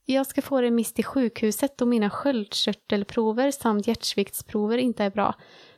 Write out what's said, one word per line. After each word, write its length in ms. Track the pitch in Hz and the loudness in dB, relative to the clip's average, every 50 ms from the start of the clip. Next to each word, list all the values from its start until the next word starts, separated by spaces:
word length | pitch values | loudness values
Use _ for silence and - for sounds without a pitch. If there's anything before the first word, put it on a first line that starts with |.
| _ - | _ 0
Jag 200 | 262 269 269 - | 0 0 0 0
ska 140 | - - | -2 -4
få 200 | 269 - 277 262 | -2 0 0 2
remiss 320 | 247 240 233 233 220 - - | 2 2 2 2 0 0 -2
till 120 | - 214 | -4 -2
sjukhuset 720 | - - 277 254 220 - - - 214 208 - - 277 - - | -2 0 0 0 0 0 0 -2 -2 0 0 -2 -2 -2 0
då 80 | 247 | 0
mina 240 | 240 240 226 208 202 | 2 4 4 2 0
sköldkörtelprover 1400 | - - - 285 277 226 208 - - - - 226 202 - _ - 220 202 202 - - 240 226 220 214 233 262 285 | 0 -2 -2 0 0 0 -2 -4 -4 -2 -2 -2 -2 -4 _ -2 -2 -2 -2 -2 -2 0 0 0 2 2 2 0
samt 360 | 269 - - 233 214 208 202 - | 0 0 0 0 0 2 0 0
hjärtsviktsprover 880 | 233 - - - - - 202 - - - - - - 214 208 208 226 247 | -2 -2 -2 -4 -2 -2 -2 -2 -4 -10 -8 -4 -2 -2 0 0 0 0
inte 260 | 254 254 220 - 208 | 0 0 0 0 -2
är 60 | 196 | -2
bra. 260 | 196 208 196 - - - - - - - - - - | 0 0 0 0 0 -4 -8 -20 -20 -20 -20 -20 -20